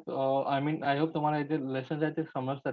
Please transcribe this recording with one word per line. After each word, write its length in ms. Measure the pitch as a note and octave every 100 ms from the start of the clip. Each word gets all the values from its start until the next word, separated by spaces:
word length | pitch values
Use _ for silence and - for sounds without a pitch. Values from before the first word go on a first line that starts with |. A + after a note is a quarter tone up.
| -
अ, 500 | C3 C3+ C3+ C3+ C#3
I 40 |
mean, 200 | D3 D#3
I 160 | C#3 C#3
hope 160 | D#3+
तुम्हाला 220 | D#3+ D3+ D3+
हे 60 |
जे 300 | C#3+ D#3 C3
लेसन्स 280 | C3 B2+ D3+
आहेत 140 | D#3 D#3
ते 60 |
समजतात. 500 | D#3 C#3 B2+ C#3 C#3+